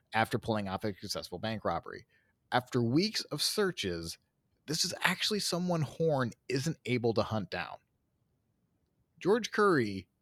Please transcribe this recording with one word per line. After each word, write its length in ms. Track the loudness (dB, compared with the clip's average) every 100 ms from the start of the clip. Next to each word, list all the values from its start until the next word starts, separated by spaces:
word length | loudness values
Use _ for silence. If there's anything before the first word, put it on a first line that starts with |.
| _
after 240 | 0 0 0
pulling 300 | -2 -2 -2
off 140 | -4
a 100 | -4 -6
successful 380 | -8 -8 -8 -6
bank 260 | -6 -4 -2
robbery. 400 | -2 -6 -16 -18 _ _ _ -2
After 300 | -2 2 0
weeks 400 | 4 2 2 -2 -6
of 100 | -4
searches, 760 | -2 0 0 0 -4 -4 -6 -10 _ _ _ _ -6
this 180 | -2 -2
is 80 | 0
actually 360 | 0 0 -2 -2
someone 420 | -2 -2 0 0
Horn 500 | 0 0 2 2 0 -4 -4
isn't 300 | -2 -2 -4 -2
able 280 | 0 2 2
to 80 |
hunt 260 | 0 -2 -4
down. 280 | -6 -6 -10 _ _ _ _ _ _ _ _ _ _ _ _ _ -4
George 320 | 2 2 2
Curry 560 | 2 6 6 4 -2 -10 _